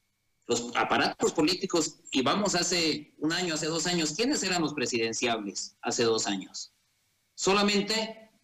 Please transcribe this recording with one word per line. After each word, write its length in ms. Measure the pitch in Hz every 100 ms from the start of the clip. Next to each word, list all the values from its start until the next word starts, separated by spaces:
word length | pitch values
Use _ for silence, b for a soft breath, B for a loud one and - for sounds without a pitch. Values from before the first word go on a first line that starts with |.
| _ _ _ _ -
Los 240 | 120 120 -
aparatos 560 | - - 170 - 226
políticos, 640 | - 220 - 190 165 151 - -
y 100 | 135
vamos 320 | 131 190 196
hace 600 | 175 165 180 160 117 - -
un 140 | 156
año, 220 | 175 180
hace 120 | 156 156
dos 220 | 165 175
años, 240 | 175 156
¿quiénes 320 | - 254 262
eran 180 | 190 180
los 120 | 147
presidenciables 1000 | 143 120 117 113 113 120 110 101 - - -
hace 220 | 120 120
dos 240 | 117 110 101
años? 440 | 95 90 - - _ _ _ _ _ _
Solamente 960 | - 185 202 202 202 - 220 214 - - _